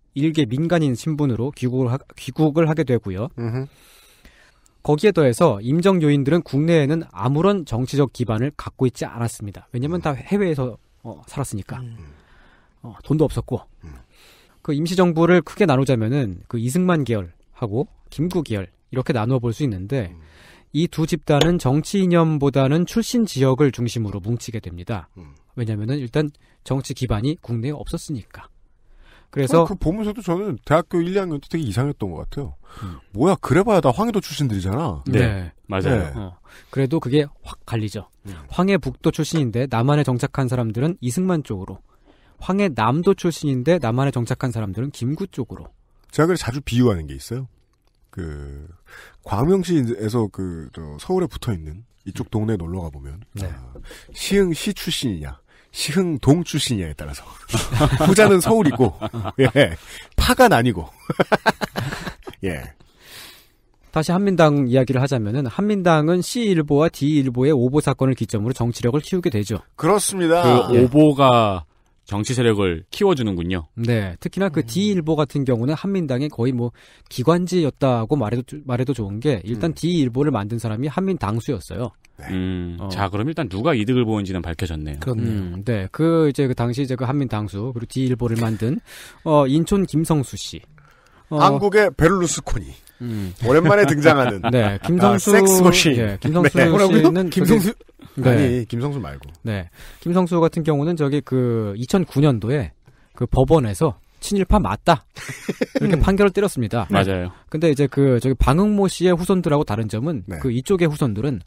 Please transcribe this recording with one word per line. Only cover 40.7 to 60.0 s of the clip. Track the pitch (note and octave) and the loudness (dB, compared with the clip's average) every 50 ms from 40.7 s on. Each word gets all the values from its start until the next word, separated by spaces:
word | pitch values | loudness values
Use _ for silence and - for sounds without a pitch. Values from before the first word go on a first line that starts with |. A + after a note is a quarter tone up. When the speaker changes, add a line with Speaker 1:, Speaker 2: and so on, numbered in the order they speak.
| G#2 A#2+ C3+ E3 G3 - | -2 -2 -2 -2 -2 -4
Speaker 1:
이승만 | B2+ B2 A#2 F#3 F#3 F#3 F3+ D#3 C3 | -6 -4 -2 -2 0 0 0 -2 -2
쪽으로, | - G#2+ F#2 G2 - F#2+ - _ _ _ _ _ _ _ _ _ _ _ - | -4 -8 -8 -8 -12 -14 -16 _ _ _ _ _ _ _ _ _ _ _ -16
황해 | - - F#3 G3+ G3+ F#3 B2+ | -6 -4 0 0 0 0 2
남도 | A2 A2 A2+ B2+ E3 F3 G3 F#3+ | 2 2 4 4 4 4 2 2
출신인데 | - - F3 D#3 - - D3 C3 B2 B2 D#3 F3 F3 | 2 0 -4 -2 -2 -2 -2 -2 0 2 2 2 2
남한에 | C3 A2+ A2+ B2+ C3+ C#3 | 2 0 0 0 0 0
정착한 | - B2 A#2 - B2 - - B2+ | 0 -2 -2 -2 -4 -4 -4 -4
사람들은 | A2+ A#2 G#2+ G2+ F2+ G#2 C3 D3 | -4 -4 -6 -6 -6 -6 -8 -8
김구 | - - A#2 B2+ D3+ - G3 F#3+ | -8 -6 -6 -6 -4 -4 -6 -10
쪽으로. | - - A#2+ - - - - - _ _ _ _ _ _ _ _ | -8 -10 -10 -10 -10 -16 -18 -20 _ _ _ _ _ _ _ _
Speaker 2:
제가 | - - D3+ F3 | 0 0 2 2
그래서 | F#3 D#3 - | 2 0 -2
자주 | A#2 A2+ D3 | -4 -6 -6
비유하는 | - - A#2 A#2+ B2+ A#2+ G2+ E2+ D#2 C#2+ | -6 -2 2 4 4 4 4 2 -4 -8
게 | C#2 | -10
있어요. | C2 - - A2+ C3 C3 - _ _ _ _ _ _ _ _ _ _ _ _ | -14 -10 -10 -8 -8 -10 -12 _ _ _ _ _ _ _ _ _ _ _ _
그 | - - E2+ D#2 D2 D2 C#2+ C#2 C#2+ C#2+ D2+ E2 E2+ - _ _ - - - - _ _ _ | -14 -12 -10 -10 -10 -12 -12 -14 -14 -16 -18 -20 -20 -20 _ _ -20 -20 -20 -20 _ _ _
광명시에서 | - A2 G2+ C3 E3 G3 G3 E3+ F3 F3 D3+ B2+ A2+ A#2 G2 A2 G#2+ A2+ B2 A2 F#2+ | -6 -2 0 2 2 2 2 2 0 0 0 0 0 -2 -4 -4 -2 0 0 -2 -2
그, | - - F#2+ F#2 E2+ E2 D2+ C2 - | -4 -8 -8 -8 -8 -10 -12 -14 -16
저, | E2 D#2+ D2+ D2 D2 | -16 -14 -14 -14 -16
서울에 | - - F#3 F#3 F3+ C#3+ | -6 -4 -2 -2 -2 -2
붙어 | - - - A#2+ G#2 | -6 -8 -6 -6 -6
있는 | E2 D#2 D2+ D#2 G2 A#2 _ _ _ - | -6 -6 -12 -14 -16 -18 _ _ _ -16
이쪽 | G2+ - - B2 - | -14 -10 -10 -10 -4
동네 | - G#2+ G#2+ A2 A2+ | -4 -2 -2 -2 -2
놀러 | F#2 E2 E2 F2+ F#2 | -4 -4 -6 -8 -8
가 | E2+ D#2+ | -8 -10
보면, | C#2+ C#2+ C2+ C#2 D2 F#2+ A#2 _ - | -12 -14 -16 -16 -16 -16 -18 _ -10
Speaker 1:
네. | G2+ F#2+ F2+ | -10 -8 -8
Speaker 2:
아, | C2 B1+ B1 A#1+ C2 - - - - - - - - | -8 -12 -16 -18 -18 -18 -18 -18 -20 -20 -20 -20 -14
시흥시 | - - - F#3+ G3+ G3 F3+ D#3 - - G#3+ F#3+ | -12 -6 0 2 2 2 2 0 -4 -4 -6 -6
출신이냐, | - - F3 - - - A#2+ F#2+ D#2 D2 C2+ C2+ - _ _ _ _ _ _ | -6 -6 -8 -6 -4 -4 -4 -4 -4 -8 -12 -14 -16 _ _ _ _ _ _
시흥동 | - - - - C#3+ F#3+ F#3 F3 D#3 A#2+ - B2+ D3 F3 E3 | -12 -8 -8 -2 0 0 0 0 -2 0 4 4 4 4 4
출신이냐에 | - - D3 - - B2 G2 E2+ D#2 D2 | -4 -4 -4 -2 -2 -2 -4 -4 -6 -8
따라서 | - D2+ D2 D2 - - - - - - - - - - - | -10 -12 -12 -12 -14 -16 -20 -20 -20 -14 -6 -4 -4 -4 -2
<laughs> | - A2 D3 C#3 C3+ A#2+ D#3 E3+ | 0 2 2 2 2 2 4 4
후자는 | F#3+ G3+ G#3+ G3+ G3 F3+ | 6 6 6 6 6 4
서울이고, | - - A3+ A3+ F#3+ D3 A#2 - B2+ G2+ - - A2 G#2+ - A#2 | 4 4 2 4 4 2 4 4 2 2 2 -4 -10 -10 -8 -8
<laughs> | G2+ G#2+ - - - B2+ - | -8 -8 0 2 2 2 4
예, | C#3+ C3+ F2+ F2 - - - - - | 4 2 2 2 -8 -12 -16 -18 -18